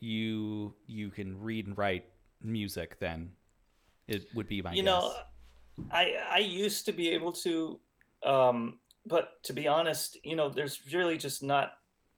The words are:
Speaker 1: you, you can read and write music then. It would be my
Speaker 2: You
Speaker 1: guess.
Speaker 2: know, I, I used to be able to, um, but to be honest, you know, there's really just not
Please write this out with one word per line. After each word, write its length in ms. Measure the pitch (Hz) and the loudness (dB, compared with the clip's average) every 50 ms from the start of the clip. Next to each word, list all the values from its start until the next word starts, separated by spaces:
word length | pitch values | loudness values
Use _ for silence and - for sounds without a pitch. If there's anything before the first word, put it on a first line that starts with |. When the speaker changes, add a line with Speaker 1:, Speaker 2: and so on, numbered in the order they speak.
Speaker 1:
you, 760 | 117 113 110 110 113 110 110 107 107 107 107 107 104 104 - - _ | -6 -4 -2 0 0 0 0 0 -2 -2 -2 -4 -6 -6 -8 -12 _
you 240 | - 113 107 104 98 | -12 -8 -8 -8 -6
can 300 | - 107 98 95 92 95 | -6 -6 -6 -6 -8 -6
read 240 | 107 113 110 110 98 | -6 -4 -4 -4 -4
and 100 | 101 98 | -4 -2
write 300 | 101 101 98 92 90 - - - _ _ _ _ _ | 0 2 2 2 0 -2 -8 -16 _ _ _ _ _
music 560 | - 110 113 110 104 95 - 87 82 - - - | -6 -4 -2 -2 -2 -2 -4 -6 -6 -8 -6 -6
then. 320 | 95 87 82 80 85 92 92 _ _ _ _ _ _ _ _ _ _ _ _ _ _ - | -4 -4 -4 -4 -8 -10 -12 _ _ _ _ _ _ _ _ _ _ _ _ _ _ -6
It 180 | 107 95 - - - | -4 -4 -4 -6 -6
would 140 | 113 98 - | -6 -6 -4
be 140 | 107 - | -4 -4
my 120 | 90 87 85 | -4 -2 0
Speaker 2:
You 80 | 196 | 2
Speaker 1:
guess. 40 | 190 | 4
Speaker 2:
know, 280 | 196 185 180 - - - - - - - - - - - - - - - - - 131 | 4 4 4 2 0 -2 -6 -10 -14 -18 -20 -20 -20 -20 -20 -20 -18 -14 -14 -8 -2
I, 240 | 165 170 180 - - 185 202 - | 0 2 2 2 0 -2 -2 0
I 80 | - 202 | 2 2
used 480 | 214 190 175 185 208 202 208 - - | 2 2 0 0 0 0 -2 -2 -2
to 60 | 214 | -4
be 180 | 175 170 170 165 | -2 0 0 2
able 220 | 170 160 165 175 | 2 0 0 -2
to, 480 | 170 - - 180 165 160 160 - - - _ _ _ _ _ _ _ _ - | -4 -2 -2 0 0 0 -2 -2 -6 -10 _ _ _ _ _ _ _ _ 2
um, 560 | 135 135 131 127 127 120 117 117 117 - - _ _ _ _ - | 4 6 8 8 6 6 4 0 -4 -6 -10 _ _ _ _ -4
but 360 | - 165 160 - - - - - | 0 2 2 2 0 -6 -12 -10
to 80 | - | -8
be 140 | 131 143 151 147 | -6 -2 2 4
honest, 500 | 147 165 165 160 147 147 - - - - - | 4 4 4 2 0 0 -2 -6 -8 -10 -8
you 120 | 143 165 | -4 0
know, 120 | 160 151 139 | 0 0 2
there's 320 | 135 147 151 139 - - - 135 | 0 0 -2 -2 -4 -8 -6 -2
really 240 | 156 180 180 170 160 160 | 0 2 2 2 2 0
just 240 | 147 135 - - | -2 -4 -6 -4
not 300 | 139 139 143 139 - - - - _ _ _ _ _ _ _ | 0 2 2 4 2 0 -4 -10 _ _ _ _ _ _ _